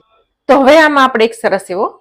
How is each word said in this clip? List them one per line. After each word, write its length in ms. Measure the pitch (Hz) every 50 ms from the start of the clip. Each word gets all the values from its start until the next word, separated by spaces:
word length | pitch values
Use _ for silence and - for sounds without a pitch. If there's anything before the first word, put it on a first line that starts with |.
| - _ _ _ _ _ _ _ _ -
તો 40 | 254 277
હવે 120 | 269 262 294 330
આમાં 240 | 311 302 294 277 262
આપણે 180 | 254 254 226 220 226
એક 60 | - -
સરસ 240 | - 196 190 190 - - 180
એવો 120 | 190 247 453 - _